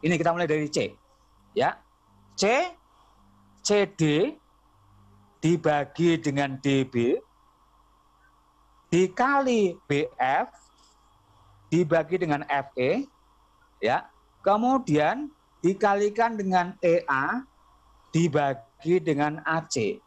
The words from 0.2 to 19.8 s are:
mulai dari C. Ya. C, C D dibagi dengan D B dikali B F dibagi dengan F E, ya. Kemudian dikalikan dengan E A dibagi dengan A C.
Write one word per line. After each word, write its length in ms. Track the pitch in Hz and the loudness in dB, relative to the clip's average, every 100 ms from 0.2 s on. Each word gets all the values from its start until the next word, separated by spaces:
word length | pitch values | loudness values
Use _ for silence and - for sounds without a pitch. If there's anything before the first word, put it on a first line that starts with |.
| 170 | 0
mulai 160 | 170 170 | 0 -2
dari 240 | 151 151 | -2 -2
C. 240 | 151 101 - _ _ _ _ _ - | -4 -6 -8 _ _ _ _ _ -2
Ya. 240 | 135 - _ _ _ _ _ - | -2 -2 _ _ _ _ _ -2
C, 320 | 196 254 359 339 _ _ _ _ _ _ _ _ | 0 2 -2 -8 _ _ _ _ _ _ _ _
C 240 | - 208 196 - | -2 0 0 0
D 400 | 160 147 247 311 _ _ _ _ _ _ _ _ _ _ | 0 2 0 -4 _ _ _ _ _ _ _ _ _ _
dibagi 800 | 160 170 160 147 143 - 170 165 | 0 2 2 0 -2 0 2 2
dengan 400 | 151 139 139 135 | -2 -2 -2 -2
D 240 | 139 135 | 0 0
B 320 | 131 120 117 208 - _ _ _ _ _ _ _ _ _ _ _ _ _ _ _ _ | 0 0 0 0 -4 _ _ _ _ _ _ _ _ _ _ _ _ _ _ _ _
dikali 800 | 170 185 - 254 277 262 233 190 170 _ | 0 0 2 2 2 2 2 2 -2 _
B 160 | 143 147 - | -2 -2 -2
F 320 | 131 147 247 - _ _ _ _ _ _ _ _ _ _ _ | 0 0 -2 -10 _ _ _ _ _ _ _ _ _ _ _
dibagi 480 | 160 165 160 156 180 | -2 2 0 0 -4
dengan 240 | 170 143 | -2 -4
F 320 | - 139 135 - | -2 -4 -4 -4
E, 320 | 127 208 277 _ _ _ _ _ _ _ | -2 -2 -4 _ _ _ _ _ _ _
ya. 240 | 110 143 - _ _ _ | -2 -2 -4 _ _ _
Kemudian 880 | - 208 240 262 247 147 151 233 294 _ _ _ | 0 0 2 0 2 2 2 -2 -8 _ _ _
dikalikan 720 | 170 196 208 202 208 208 220 220 | -2 0 0 2 0 0 -2 -2
dengan 400 | 190 185 180 196 | 0 0 -2 -2
E 160 | 180 170 - | 0 0 0
A 320 | 135 147 233 269 _ _ _ _ _ _ | -2 -2 -4 -8 _ _ _ _ _ _
dibagi 880 | 160 170 147 143 131 - _ 156 185 | 0 2 2 0 -4 -10 _ 0 0
dengan 400 | 160 147 147 156 | 0 0 0 -4
A 220 | 156 160 | -4 -4
C. 320 | 160 - | -4 -4